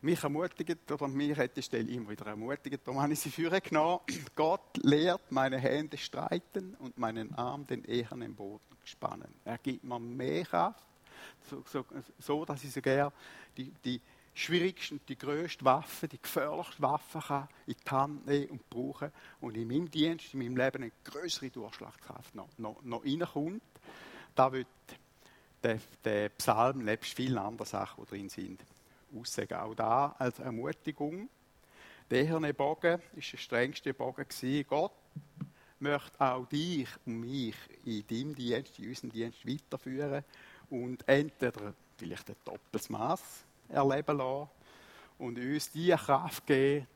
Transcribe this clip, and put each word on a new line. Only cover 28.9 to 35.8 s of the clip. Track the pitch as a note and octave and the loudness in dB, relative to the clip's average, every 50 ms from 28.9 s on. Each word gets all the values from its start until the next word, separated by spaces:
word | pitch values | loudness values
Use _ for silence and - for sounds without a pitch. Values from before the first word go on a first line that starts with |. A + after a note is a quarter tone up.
| - _ - _ - | -20 _ -20 _ -14
aussagen. | A2+ A#2+ - - - G2+ - F2 | -12 -10 -8 -4 -4 -4 -4 -4
Auch | F2 - G#2+ A2+ | -6 -6 -6 -2
da | - A2+ A2 A2+ B2+ C#3+ C#3+ - - | 0 2 4 6 6 4 2 0 0
als | C3+ B2 A#2+ - | -2 -2 -2 -2
Ermutigung. | - C3+ A#2 A2+ A#2+ D3 D#3 - - - D3 - C#3+ D3 D#3+ F#3 G#3 C4+ _ _ _ _ _ _ _ _ - - - - - - - _ | -6 -6 -4 -4 -4 -4 -6 -4 -6 -8 -6 -4 -4 -4 -4 -6 -10 -12 _ _ _ _ _ _ _ _ -20 -20 -20 -20 -20 -20 -6 _
Der | A#2 B2+ C3+ | 4 4 4
eherne | D#3 E3 D#3+ D#3 D3 | 6 4 2 2 0
Bogen | C#3+ - C#3+ C#3+ D#3 - - E3+ E3+ F3 E3+ - - | 2 2 2 2 2 4 4 4 4 4 0 -8 -16
ist | D#3+ C#3+ - | -12 -12 -12
der | - B2+ | -10 -10
strengste | - - - A#2+ A#2+ C3+ D3+ - - C#3+ C3 | -8 0 4 4 4 4 0 -4 -4 -4 -2
Bogen | - - B2 B2+ - C#3+ - | -2 -2 -4 -4 -6 -8 -8
gewesen. | - - - B2+ C3+ D3 C#3 - | -8 -4 -2 0 2 0 0 2
Gott | - D3 E3 G3+ - _ _ _ _ D#3 - - _ - - - - _ - - - _ | 2 2 2 0 -2 _ _ _ _ -14 -14 -14 _ -12 -12 -12 -12 _ -20 -20 -14 _